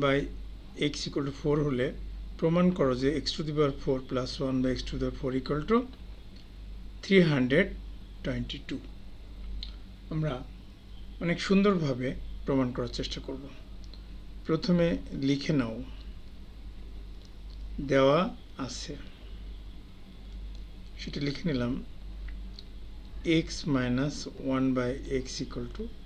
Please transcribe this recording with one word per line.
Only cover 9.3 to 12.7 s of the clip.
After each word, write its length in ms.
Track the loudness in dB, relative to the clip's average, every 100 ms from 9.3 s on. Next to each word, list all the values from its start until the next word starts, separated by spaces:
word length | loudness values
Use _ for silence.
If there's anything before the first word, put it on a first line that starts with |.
| -10 -8 -6 -8 -10 -14 -14 -4
আমরা 220 | -2 0 -2 -6 -12 -16 -16 -14 -12 -12 -4
অনেক 160 | 0 0 4
সুন্দরভাবে 600 | 6 8 6 2 2 0 -2 -6 -6 2
প্রমাণ 220 | 4 4